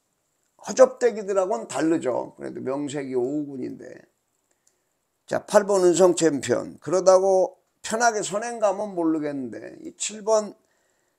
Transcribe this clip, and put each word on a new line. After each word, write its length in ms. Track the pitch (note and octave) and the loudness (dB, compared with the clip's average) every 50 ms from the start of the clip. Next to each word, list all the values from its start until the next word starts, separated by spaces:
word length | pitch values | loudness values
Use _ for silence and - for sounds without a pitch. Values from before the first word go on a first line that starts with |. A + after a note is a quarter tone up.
| _ _ _ _ _ _ _ _ _ _ _ _ - | _ _ _ _ _ _ _ _ _ _ _ _ -12
허접대기들하고는 1000 | - G#3 B3 C4 B3+ B3+ - A#3+ A#3 G#3+ G#3+ G3+ F#3+ G3+ G3 F#3 F#3 A3+ A#3 - | -6 4 6 6 4 4 0 -2 -2 -2 -2 -6 -2 -2 -2 0 0 -2 -4 -6
다르죠. 640 | - - C3 D3+ D#3+ E3+ D3 - B2+ A#2+ B2 C3 - - | -6 -4 -2 0 0 0 0 0 -2 -4 -4 -6 -8 -12
그래도 240 | - C#3 C3+ B2+ B2 | -14 -14 -12 -12 -8
명색이 520 | A#2+ B2+ C3+ C#3+ D3 C#3 C3 D3+ C#3+ C3 C3 | -6 -6 -6 -6 -6 -6 -8 -8 -8 -4 -2
오군인데. 800 | B2+ A#2+ C3 D3 D3+ D3 C#3+ C#3 B2+ B2+ A#2 A2 - - - - - - _ _ _ _ _ _ _ _ _ _ _ _ _ _ _ _ _ _ _ _ _ _ _ _ | -2 -2 -2 -2 -4 -6 -6 -8 -10 -10 -10 -12 -14 -16 -18 -18 -20 -20 _ _ _ _ _ _ _ _ _ _ _ _ _ _ _ _ _ _ _ _ _ _ _ _
자, 200 | - B2+ A#2 - | -6 -6 -6 -4
팔 200 | - - G#3+ G3+ | 2 4 4 4
번 180 | G3 G#3 F#3+ F3+ | 4 2 4 4
은성 320 | F3 E3+ D#3 F#3+ F3+ E3+ | 4 6 6 6 4 4
챔피언. 640 | - E3 D#3 C#3+ B2+ A2 B2 A#2 A2 - - - - | 4 2 0 0 0 -2 -2 -2 -2 -2 -8 -14 -14
그러다고 800 | - D3 E3+ F#3+ F3+ F#3 F#3 F#3 F#3+ G3 F#3+ F#3 F3+ - - _ _ _ _ _ | -6 -2 -2 2 6 6 6 6 6 4 4 4 2 0 -2 _ _ _ _ _
편하게 400 | - - D#4+ E4 B3 A#3 A3 G#3 | -10 -6 -2 0 2 2 2 0
선행 380 | F#3 C#3+ F3 - A3+ A#3+ A#3+ A#3 | -4 -4 -4 -6 -6 -6 -4 0
가면 360 | A3 G3+ F#3 G3+ G#3+ G#3 F#3+ | 0 0 0 -2 -6 -6 -4
모르겠는데, 800 | F3 E3 D#3+ D#3+ D#3 D3+ D3 C#3+ C#3 B2+ A#2 G#2 - - - - - - | -2 0 0 0 0 -2 -4 -6 -6 -8 -8 -10 -12 -14 -16 -16 -16 -16
이 140 | - - | -16 -10
칠 260 | _ - - G#3 G#3+ G3+ | _ -10 -8 -8 -8 -2
번 300 | G#3+ A3 G#3+ G#3+ G3 - _ _ _ _ _ _ _ _ _ _ _ _ | 0 0 0 0 -4 -10 _ _ _ _ _ _ _ _ _ _ _ _